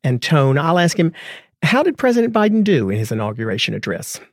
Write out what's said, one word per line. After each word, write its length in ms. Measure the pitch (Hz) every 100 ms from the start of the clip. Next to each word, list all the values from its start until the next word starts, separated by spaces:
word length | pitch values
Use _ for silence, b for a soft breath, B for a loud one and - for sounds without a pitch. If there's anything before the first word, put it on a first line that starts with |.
and 160 | 135 123
tone, 380 | - 156 135 135
I'll 200 | 165 175
ask 200 | 175 -
him, 140 | 160 B B B B _
how 200 | 160 247
did 140 | 349 -
President 360 | 254 240 233
Biden 320 | 220 214 220
do 260 | 202 160 95
in 80 | 104
his 140 | 110
inauguration 600 | 110 107 113 110 107 -
address? 480 | 107 104 82 - - -